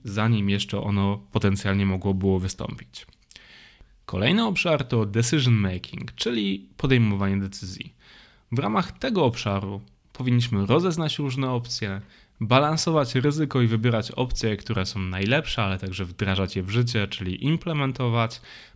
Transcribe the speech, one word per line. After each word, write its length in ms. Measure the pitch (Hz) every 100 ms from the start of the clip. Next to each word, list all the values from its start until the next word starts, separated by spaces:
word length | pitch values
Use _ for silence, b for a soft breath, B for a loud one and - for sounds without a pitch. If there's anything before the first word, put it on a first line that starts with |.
zanim 460 | 107 104 113 110 98
jeszcze 300 | 101 - 101
ono 380 | 104 101 98 101 -
potencjalnie 540 | - 101 98 101 98 98
mogło 280 | 92 98
było 260 | 95 98 92
wystąpić. 640 | 90 - - 123 - - - _ _ B B B B B B B -
Kolejny 400 | 92 117 208 220
obszar 380 | 175 175 147
to 220 | 127 117 101
decision 480 | 110 117 156 123
making, 600 | 110 95 92 - - -
czyli 540 | - 226 233 196 196 - -
podejmowanie 600 | 135 127 107 98 98 98
decyzji. 580 | 98 - 92 95 - _ B B B B B
W 60 | 120
ramach 340 | 196 311 -
tego 320 | - 262 202
obszaru 560 | 127 120 104 98 98 101 - _ _
powinniśmy 540 | - 123 120 120 101 98
rozeznać 520 | 147 185 165 151 -
różne 320 | 143 131 131
opcje, 500 | 123 120 - 104 98 B B B -
balansować 720 | 107 131 147 156 175 156 123
ryzyko 480 | 131 147 151 147 131
i 40 | 117
wybierać 440 | 113 120 113 -
opcje, 460 | - 127 - 113 101
które 300 | - 98 95
są 140 | 98
najlepsze, 640 | 92 92 98 143 - -
ale 160 | 98 95
także 260 | 95 92
wdrażać 520 | 87 - 98 95 92 95
je 60 |
w 80 | 92
życie, 380 | 117 120 113 101
czyli 360 | - 92 -
implementować. 960 | 135 160 175 151 135 127 123 117 113 - B B B